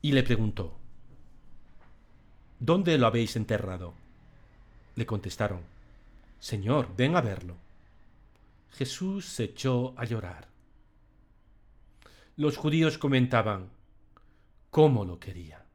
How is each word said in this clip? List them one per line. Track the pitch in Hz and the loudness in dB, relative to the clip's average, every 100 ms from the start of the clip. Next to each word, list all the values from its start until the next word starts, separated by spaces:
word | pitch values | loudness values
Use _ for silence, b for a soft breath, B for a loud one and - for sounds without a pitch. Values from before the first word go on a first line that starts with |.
Y | 147 | 4
le | 139 | 4
preguntó: | 127 113 110 104 85 - - - - - - - - - - - - - - - - - - - | 4 2 2 -2 -8 -10 -14 -16 -18 -20 -20 -20 -20 -20 -20 -20 -20 -20 -20 -20 -20 -20 -20 -6
"¿Dónde | 123 175 170 156 | 2 4 6 6
lo | 117 | 6
habéis | 117 113 113 | 4 0 -2
enterrado?". | 104 107 95 90 87 87 - - - - - - - - - - | -2 -2 -2 -8 -10 -14 -20 -20 -20 -20 -20 -20 -20 -20 -14 -8
Le | 113 | -4
contestaron: | 104 92 - 104 92 82 - - - - - - - | -4 -6 -4 -4 -4 -12 -20 -20 -20 -20 -20 -20 -18
"Señor, | - 107 98 147 - 92 | -8 -4 0 0 0 0
ven | 131 175 | 2 2
a | |
verlo". | 120 90 87 85 - - - - - - - _ - _ _ | 0 -6 -10 -14 -20 -20 -20 -20 -20 -20 -20 _ -20 _ _
Jesús | - 131 - 190 196 - | -8 -8 -4 -6 -6 -8
se | - 110 | -8 -8
echó | - 131 123 127 127 | -4 -2 0 -2 -6
a | 120 | -6
llorar. | 113 92 - - _ _ - _ _ _ _ _ _ _ - - - - - b b b - | -6 -8 -14 -20 _ _ -20 _ _ _ _ _ _ _ -20 -20 -20 -20 -20 b b b -2
Los | 147 143 | 0 0
judíos | 151 160 160 156 | 0 4 2 2
comentaban | 143 131 127 123 110 98 92 - - - _ - b b b _ _ | 2 4 4 2 2 -4 -8 -20 -20 -20 _ -20 b b b _ _
cómo | - 156 123 92 | 4 6 4 -2
lo | 87 | -8
quería. | - 90 82 - - | -12 -14 -16 -20 -20